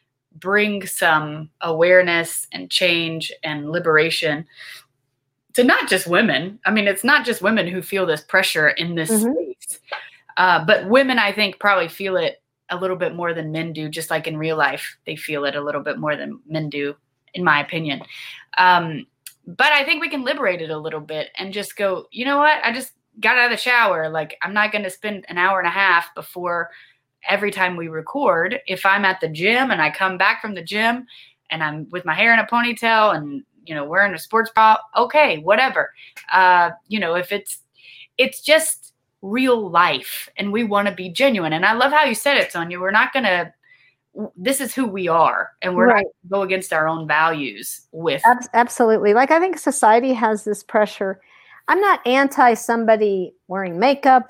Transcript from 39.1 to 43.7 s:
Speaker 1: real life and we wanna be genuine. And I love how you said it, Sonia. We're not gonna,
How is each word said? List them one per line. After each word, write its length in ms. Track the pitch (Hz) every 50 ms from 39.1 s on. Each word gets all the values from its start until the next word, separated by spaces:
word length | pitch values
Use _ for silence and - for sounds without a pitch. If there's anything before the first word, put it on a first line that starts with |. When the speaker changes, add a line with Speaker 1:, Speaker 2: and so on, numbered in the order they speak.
| _ _ -
Speaker 1:
real 480 | 190 208 254 262 262 247 226 208 180
life 580 | 170 170 175 170 147 127 - - - - - - -
and 160 | - 196 202 202
we 120 | 233 240
wanna 280 | 202 202 202 202 208 185
be 160 | 180 185 185
genuine. 440 | 170 - 262 277 240 196 170 156 156
And 120 | 160 180
I 100 | 208 226
love 180 | 233 254 277 294
how 120 | 302 302
you 100 | 269 226
said 240 | - - 285 285 240
it, 120 | 175 -
Sonia. 300 | - 175 165 175 175 180
We're 100 | 185 190
not 220 | 202 214 254 254 -
gonna, 420 | 269 240 202 185 175 170 170 - _ _ _